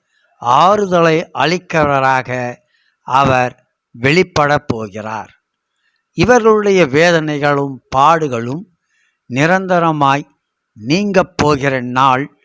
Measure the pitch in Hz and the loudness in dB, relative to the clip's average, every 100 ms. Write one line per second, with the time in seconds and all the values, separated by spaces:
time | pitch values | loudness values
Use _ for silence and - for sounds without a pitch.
0 | _ _ _ _ 120 135 175 208 196 175 | _ _ _ _ 0 2 4 2 0 2
1 | 165 160 - 123 147 180 180 165 147 139 | 2 0 -4 -4 -2 -2 -4 -2 0 0
2 | 131 131 123 127 123 120 _ _ _ _ | 0 0 -2 -8 -8 -12 _ _ _ _
3 | - 131 139 127 123 - _ _ _ 117 | -4 0 2 0 -2 -6 _ _ _ -4
4 | 131 165 180 156 147 147 - 117 107 104 | 0 2 0 0 0 0 -2 -8 -10 -12
5 | 107 110 98 _ _ _ _ _ _ _ | -10 -12 -14 _ _ _ _ _ _ _
6 | _ - 196 247 220 214 202 190 147 143 | _ -2 2 4 4 2 2 2 2 2
7 | 175 170 156 147 147 143 143 127 _ 131 | 2 2 -2 -2 -2 -2 -4 -10 _ 2
8 | 147 165 151 117 120 156 - _ _ _ | 2 2 -2 -4 -6 -10 -12 _ _ _
9 | _ _ - 123 160 190 190 175 165 151 | _ _ -8 -2 0 0 0 0 0 0
10 | 135 143 - _ _ _ _ 113 110 175 | 0 0 -4 _ _ _ _ -14 -2 -2
11 | 208 185 170 - 147 143 139 131 123 127 | 0 0 -2 -2 -2 0 -2 -4 -4 0
12 | 135 127 147 _ | 2 0 -4 _